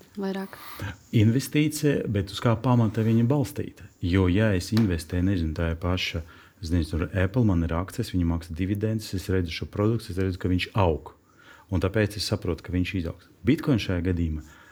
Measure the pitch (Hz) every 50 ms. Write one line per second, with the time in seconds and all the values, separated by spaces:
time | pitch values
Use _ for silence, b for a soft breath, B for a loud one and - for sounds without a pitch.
0 | 190 - - - 196 196 190 196 190 190 - B B B B B B 101 87 -
1 | - - - 117 104 110 113 135 131 - - 147 151 156 147 - - 147 139 -
2 | - - 110 101 98 - - - - 120 117 107 - 131 123 120 113 110 110 -
3 | 113 110 113 113 117 117 143 151 131 101 - - - - - - - - - _
4 | - 87 87 95 95 90 87 101 110 110 101 90 87 - - 107 117 101 87 82
5 | - - - 87 87 98 101 90 82 80 78 76 85 82 82 80 - 87 90 92
6 | - - - 90 82 B B B B B B _ - 85 87 90 78 - - 78
7 | 87 87 - 95 90 95 95 127 123 107 92 85 82 80 82 82 92 98 - -
8 | 113 - - 92 87 82 82 85 82 - 85 80 95 92 104 101 107 110 110 110
9 | 107 - - 95 - - 92 95 90 82 78 - - - - 95 104 107 117 113
10 | - - 87 92 95 95 92 92 - 92 92 92 - - - - 98 87 80 69
11 | - - - _ B B B B B B B B B B 98 87 87 92 90 110
12 | 107 101 - 101 92 - - - - 90 82 - - - 85 90 90 - - 95
13 | 85 85 85 - - - - _ - 95 147 160 - - 139 107 - - 95 87
14 | 82 92 92 85 85 80 78 73 71 B B B B B